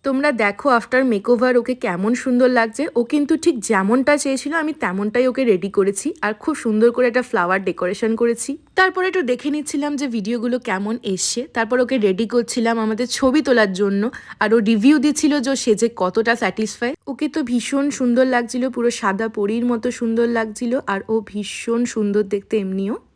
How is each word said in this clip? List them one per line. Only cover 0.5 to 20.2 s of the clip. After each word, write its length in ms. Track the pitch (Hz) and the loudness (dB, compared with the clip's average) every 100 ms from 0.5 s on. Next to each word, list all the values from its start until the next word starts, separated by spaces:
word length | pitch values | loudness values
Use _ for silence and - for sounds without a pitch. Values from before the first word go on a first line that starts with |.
| 202 285 | 0 2
after 320 | 233 - 254 262 | 2 2 0 2
makeover 400 | 208 202 240 254 247 | 0 2 2 4 2
ওকে 160 | 240 254 | 0 -4
কেমন 380 | 220 175 202 | -4 -2 -2
সুন্দর 360 | 247 269 247 254 | 0 0 4 4
লাগছে। 380 | 247 226 220 302 240 | 4 0 -2 -2 -2
ও 80 | |
কিন্তু 300 | 233 294 285 320 | 0 0 2 2
ঠিক 180 | 339 262 | 2 0
যেমনটা 580 | 190 202 190 247 269 294 | 0 0 2 2 4 2
চেয়েছিল, 360 | 285 269 294 | 2 -2 -2
আমি 200 | 330 311 | -2 -2
তেমনটাই 540 | 311 202 185 208 233 254 | -4 -4 -2 -2 0 0
ওকে 160 | 254 | 2
রেডি 260 | 247 185 190 | 2 2 2
করেছি, 440 | 202 196 202 302 - | 0 0 0 -6 -4
আর 120 | 208 | -4
খুব 220 | 214 - 294 | -4 -4 -2
সুন্দর 340 | 233 214 233 | 0 4 4
করে 160 | 233 247 | 4 2
একটা 140 | 233 | 0
ফ্লাওয়ার 380 | 247 214 175 190 | 0 0 2 0
ডেকোরেশন 520 | 190 175 180 202 226 226 | -2 -2 -4 -2 -2 2
করেছি। 420 | 233 233 - 294 _ - | 0 0 -6 -8 _ 2
তারপরে 320 | 370 370 370 | 2 2 -2
একটু 140 | 370 | -2
দেখে 280 | 247 240 294 | -2 -2 -2
নিচ্ছিলাম 460 | 302 277 - 294 294 | -4 -4 -4 -4 -4
যে 120 | 277 | -4
ভিডিওগুলো 520 | 226 196 240 233 247 | -4 -4 -4 -2 -4
কেমন 380 | 247 190 202 233 | -4 -4 -4 -4
এসছে। 440 | 208 185 - 240 262 | -4 -4 -4 -4 -6
তারপর 260 | 240 226 247 | -4 0 0
ওকে 180 | 247 262 | 2 2
রেডি 280 | 208 185 226 | 2 0 0
করছিলাম 520 | 240 233 - 226 233 | 0 -2 -2 0 0
আমাদের 280 | 220 220 240 | 0 -2 -4
ছবি 340 | - 262 294 | 0 2 2
তোলার 320 | 277 240 208 | 4 4 4
জন্য, 360 | 185 202 196 220 - - - | 2 0 0 -2 -6 -18 -2
আর 140 | 214 | 2
ও 40 | 226 | 4
রিভিউ 400 | 208 226 247 302 | 4 4 4 4
দিচ্ছিল 400 | 294 285 311 294 | 2 2 0 0
যে 160 | 254 269 | 0 -2
সে 200 | - 208 | 0 2
যে 120 | 226 233 | 0 0
কতটা 400 | 185 214 220 233 | 0 0 0 0
স্যাটিসফাই। 580 | 196 185 214 - 240 302 - | -2 -2 -6 -4 -6 -6 -10
ওকে 200 | 247 294 | -6 -4
তো 160 | 320 | -2
ভীষণ 460 | 247 240 - 277 285 | -2 -2 0 0 0
সুন্দর 360 | - 254 240 262 | 0 2 4 2
লাগছিল, 440 | 247 233 254 254 | 2 -2 -4 -4
পুরো 200 | 240 240 | 0 -2
সাদা 360 | 233 208 196 220 | 0 -2 -2 -4
পরীর 380 | 220 202 233 247 | -2 -2 0 0
মতো 260 | 233 247 | 0 -2
সুন্দর 360 | 240 233 226 | -2 -2 0